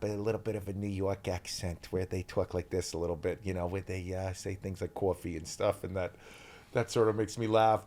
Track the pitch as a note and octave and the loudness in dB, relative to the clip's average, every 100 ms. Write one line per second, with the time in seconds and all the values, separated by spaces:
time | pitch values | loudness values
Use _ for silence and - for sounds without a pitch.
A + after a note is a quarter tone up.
0 | G#2 G#2 G#2 G#2+ A2 G#2 F#2+ G2 G2+ G2 | -2 0 0 0 -2 -4 -4 -4 -2 0
1 | F#2+ G2 - F2+ - - F#2 E2+ - F#2 | 0 0 -2 -4 -4 -4 -4 -4 -4 -2
2 | F#2 F#2 F2+ - F2+ F2+ E2+ F2+ E2+ E2 | 0 -2 -2 -2 0 0 0 -2 -2 -2
3 | E2+ E2+ F2 F2 F#2+ F#2 F2 G2 F#2+ F#2 | -2 0 -2 -2 -2 -2 -2 -4 -4 -6
4 | F2+ F#2 F#2+ F2+ F#2+ F#2+ F#2+ F#2+ F2+ - | -4 -2 -2 -4 -6 -4 -6 -4 -6 0
5 | G2 F2 - D#2+ D#2+ - G2+ G2 F#2 F#2+ | 0 0 -2 -6 -8 0 2 2 -2 -2
6 | F2+ - - - - - - B2 A2+ - | -4 -6 -20 -20 -20 -20 -4 -2 0 4
7 | A2 G#2+ G#2+ - A2+ A2 A2 A2 | 6 6 0 0 4 8 8 6